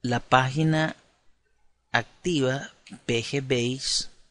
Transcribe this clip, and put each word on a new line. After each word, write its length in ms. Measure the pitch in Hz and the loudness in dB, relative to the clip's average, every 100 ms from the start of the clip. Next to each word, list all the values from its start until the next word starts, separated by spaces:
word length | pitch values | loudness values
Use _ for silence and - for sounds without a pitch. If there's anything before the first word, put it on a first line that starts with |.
la 180 | 123 120 | -2 -2
página 760 | - 131 131 135 160 156 156 - _ _ _ _ _ _ _ _ _ | 2 2 4 2 2 2 0 -4 _ _ _ _ _ _ _ _ _
activa, 800 | - 113 - 180 165 131 135 - - - - - | -4 -4 -8 -2 0 0 -2 -6 -16 -20 -14 -2
P 180 | 117 | -2
G 180 | 113 139 | 0 -4
Base 680 | 135 127 120 131 - - - - - | 0 0 0 -2 -4 -4 -4 -12 -20